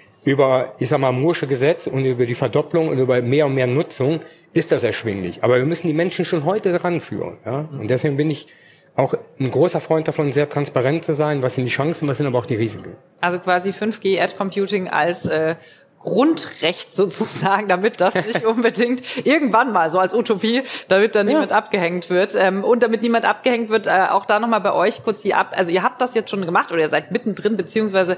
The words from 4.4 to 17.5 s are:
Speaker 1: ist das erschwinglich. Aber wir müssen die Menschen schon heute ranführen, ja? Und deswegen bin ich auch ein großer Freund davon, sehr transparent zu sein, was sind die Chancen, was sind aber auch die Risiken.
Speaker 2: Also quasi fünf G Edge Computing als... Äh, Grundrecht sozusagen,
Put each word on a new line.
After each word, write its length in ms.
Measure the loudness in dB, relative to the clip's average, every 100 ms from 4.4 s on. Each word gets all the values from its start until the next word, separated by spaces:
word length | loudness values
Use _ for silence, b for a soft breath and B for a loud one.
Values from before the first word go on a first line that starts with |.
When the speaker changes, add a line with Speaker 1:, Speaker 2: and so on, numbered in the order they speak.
| B
Speaker 1:
ist 180 | -2 2
das 120 | 2
erschwinglich. 600 | 0 -2 -4 -4 -6 -2
Aber 140 | 2 4
wir 80 | 2
müssen 200 | -2 -2
die 80 |
Menschen 320 | 0 0 -2 -2
schon 200 | -2 0
heute 380 | 0 0 0
ranführen, 540 | -2 -4 -6 -8 -8 -8 -8
ja? 240 | -6 -6 -6
Und 140 | -2
deswegen 260 | 0 0 0
bin 140 | 0
ich 160 | -2 -8 b b b b -2
auch 180 | 0 -2 -8 -4
ein 120 | -2
großer 280 | 2 2 0
Freund 280 | 0 0 0
davon, 240 | -2 0
sehr 180 | 0 0
transparent 560 | -2 -2 0 0 0 -2
zu 80 |
sein, 300 | -2 0 0
was 120 | -2 -2
sind 100 | -2
die 60 |
Chancen, 380 | -2 -2 -2 -2
was 80 | -2
sind 80 | 0
aber 140 | -2
auch 80 | -2
die 80 | -2
Risiken. 420 | -2 -4 -14 -18 _ -4
Speaker 2:
Also 160 | -4 -2
quasi 320 | 0 0 0
fünf 300 | -4 -6 -2
G 160 | 0 2
Edge 160 | 0 -2
Computing 540 | -4 -2 -2 -2 -2
als... 380 | 0 0 -2 -2
Äh, 280 | -2 -2 -4 B B B _
Grundrecht 920 | -2 2 2 2 -4 -4 -4 -4 -6 -2
sozusagen, 720 | -2 -2 -6 -4 0